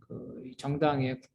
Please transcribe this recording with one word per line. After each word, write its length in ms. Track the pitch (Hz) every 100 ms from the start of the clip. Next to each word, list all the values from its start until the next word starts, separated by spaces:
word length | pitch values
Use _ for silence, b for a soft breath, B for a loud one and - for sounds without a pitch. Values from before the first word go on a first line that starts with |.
| -
그 300 | - 120 -
이 120 | 127 -
정당의 640 | 139 143 151 139 131 127 -